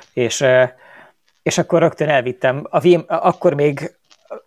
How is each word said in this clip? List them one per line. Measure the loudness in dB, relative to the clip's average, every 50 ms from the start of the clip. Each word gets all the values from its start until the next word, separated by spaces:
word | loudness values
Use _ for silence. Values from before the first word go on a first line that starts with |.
| -20 _ _
és, | -4 -2 -2 -2 0
ö, | 2 4 4 4 4 2 -2 _ _ -20 -20 -20 -20 _ _ _ _ _ _ _ _
és | -4 -2 -2
akkor | -2 0 2 2
rögtön | 2 0 0 -2 -2 0
elvittem, | 0 0 0 -2 -6 -2 -2 -2 -2 -4 -8 -4
a | -4 0
V-, | 2 4 2 2 0
akkor | -4 -6 -2 -2 -2 -2 0 -2 -2 0
még, | 2 0 -2 -2 -4 -10 -14 -14 _ _ _ _ _ _ _ -20 -20 -20